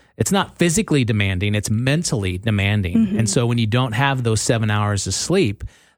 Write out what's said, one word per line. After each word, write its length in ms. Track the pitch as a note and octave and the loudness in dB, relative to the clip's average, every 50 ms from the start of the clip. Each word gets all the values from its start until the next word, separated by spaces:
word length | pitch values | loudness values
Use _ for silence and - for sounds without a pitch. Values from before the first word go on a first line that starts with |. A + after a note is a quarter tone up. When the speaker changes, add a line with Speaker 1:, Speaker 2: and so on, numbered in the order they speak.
| _ _ _ | _ _ _
Speaker 1:
it's 160 | - A2 - | -4 -2 0
not 260 | F#3+ G3 E3+ - - - | 0 0 0 -2 -2 0
physically 460 | F3 F3 D#3 G#3+ G#3+ - E3 C#3+ B2 | 0 2 2 0 0 0 0 0 2
demanding, 500 | A2 A#2 G#2 G2+ G2 F#2+ F2 G2+ G#2 G#2 | 2 0 0 0 0 0 -2 -2 -2 -2
it's 160 | G#2+ - - | -2 -2 -2
mentally 680 | A2 A2 B2+ C3 C#3+ E3 E3+ - C#3 A2 G2 F#2 F2+ F2+ | -2 -2 0 0 0 0 -2 -2 -2 -2 -2 -2 -4 -4
demanding. 580 | G2 A#2 G#2 G2+ G2 G2+ G#2+ G#2 F#2+ F2+ - | -2 0 0 2 2 2 2 0 0 0 2
Speaker 2:
Mm-hmm. 220 | A3+ A3+ F#3 G3+ G#3 | 2 0 2 0 0
Speaker 1:
And 100 | A2+ - | 0 0
so 160 | - C3 A#2+ | 2 0 0
when 120 | A#2 A#2+ A#2+ | 2 2 0
you 80 | A2+ | 0
don't 260 | G#2+ A#2 B2 C3 C3 | 2 2 0 0 0
have 320 | G#2+ B2 C#3 C#3 C#3 C3 A#2+ | -2 0 0 0 0 0 0
those 160 | A2+ A2 G#2+ | 0 0 0
seven 300 | - - B2+ A2 A2+ G#2+ | 0 0 0 0 0 0
hours 360 | G#2 G#2 G#2 G#2 G#2 G2 - | 0 0 0 0 0 -2 -2
of 80 | G2 G2 | -4 -4
sleep, 480 | - - - E3+ G3 E3 G#2 G#2 - - - - _ _ _ _ | -4 -2 0 2 2 2 0 -2 -6 -10 -14 -14 _ _ _ _